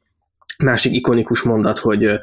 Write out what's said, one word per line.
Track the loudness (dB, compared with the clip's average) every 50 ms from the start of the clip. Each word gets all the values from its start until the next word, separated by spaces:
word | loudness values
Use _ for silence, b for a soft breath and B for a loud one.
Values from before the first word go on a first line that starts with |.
| _ _ _ _ _ _ _ _ _ -16 -6 -2
másik | 0 2 2 2 0 0 -2
ikonikus | 0 0 2 2 2 2 0 -2 -2
mondat, | 0 0 0 0 0 0 -2 -2
hogy, | -2 0 0 2 2
ö, | 0 0 -2